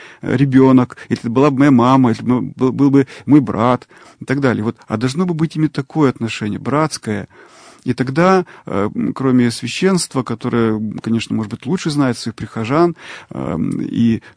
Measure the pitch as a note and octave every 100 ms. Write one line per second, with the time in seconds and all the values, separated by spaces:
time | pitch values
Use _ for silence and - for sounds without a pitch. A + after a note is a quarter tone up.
0 | - - - B2 C#3 C3 C3 B2+ B2 -
1 | - A#2+ B2 A#2 D3 C3 D3 B2 B2 C3+
2 | B2 G#2+ A2+ B2 G2+ - B2+ A#2+ C#3 C#3
3 | C3 - - D3 A2 F#2+ A#2+ B2 - -
4 | - - - C3+ C3+ G#2 G#2+ - - A2
5 | B2+ C#3 F#3 D#3+ D#3+ D#3 D3+ - C3+ D#3
6 | C#3 A#2 A2+ - G#2+ - A#2+ C#3+ D#3 -
7 | - G#2 F2+ - - - - - - A#2+
8 | B2+ C3+ F3+ F#3+ F3 - - G2+ G#2 -
9 | - - C3 B2+ A#2+ - A#2+ - F#3 F#3
10 | - C3+ A2+ A#2 B2 A#2+ A2+ G#2+ G#2+ -
11 | - A2+ - A2 G#2 G#2+ B2 F3+ E3 D3
12 | C3 A#2 A#2+ - A2 A2 A2 D3 F3 E3
13 | - - - - C2+ E2 - - - -
14 | A#2 A2 -